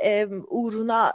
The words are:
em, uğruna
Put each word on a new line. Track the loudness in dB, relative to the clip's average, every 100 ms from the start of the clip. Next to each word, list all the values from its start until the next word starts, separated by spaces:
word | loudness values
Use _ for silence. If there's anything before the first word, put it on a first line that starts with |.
em, | 2 2 0 -6 -6
uğruna | -4 -2 -2 0 2 2